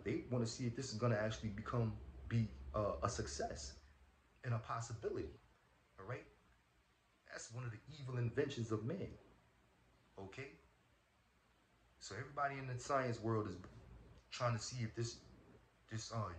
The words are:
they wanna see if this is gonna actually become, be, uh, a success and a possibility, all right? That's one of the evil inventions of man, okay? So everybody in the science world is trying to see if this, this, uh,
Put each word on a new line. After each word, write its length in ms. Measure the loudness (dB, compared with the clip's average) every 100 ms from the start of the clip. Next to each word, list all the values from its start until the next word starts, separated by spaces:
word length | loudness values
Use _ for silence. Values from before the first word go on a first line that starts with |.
they 200 | 2 0 2
wanna 160 | 2 2
see 200 | 2 0
if 100 | 0
this 160 | -2
is 60 | 4
gonna 180 | 4 6
actually 340 | 4 2 -2
become, 440 | -2 0 2 2 0 -8 -10 2
be, 200 | 4 4 0 -2
uh, 220 | 2 4 4
a 60 | 2
success 680 | 2 -2 -2 -2 -2 -8 -12 -18 -20 -20 -20 _ -6
and 80 | 0
a 60 | 0
possibility, 720 | 0 -2 -2 -2 0 0 -2 -6 -18 -20 _ _ _ -12
all 60 | -6
right? 200 | -6 -8 -20 -20 -20 _ _ _ _ _ _ -12
That's 200 | -10 -8
one 100 | -6
of 60 | -6
the 80 | -6 -12 -10
evil 200 | -4 0
inventions 520 | 2 4 2 2 2
of 140 | 2
man, 240 | 0 -2 -4 -8 -18 -20 -20 _ _ _ -20 -20 -20 -12
okay? 300 | -10 -8 -10 -12 -20 _ _ _ _ _ _ _ _ _ _ _ -20 -16
So 160 | -8 -6
everybody 400 | -4 2 2 2
in 80 | -4
the 120 | -4
science 420 | 4 4 4 2
world 280 | 4 4 2
is 80 | -2 -10 -14 -16 -18 -18 -20 -10 0
trying 160 | 2
to 100 | 2
see 200 | 0 -2
if 120 | -2
this, 220 | 0 -2 -4 -12 -20 -20 -20 -20 _ -8
this, 220 | -6 -2
uh, 160 | -2 -2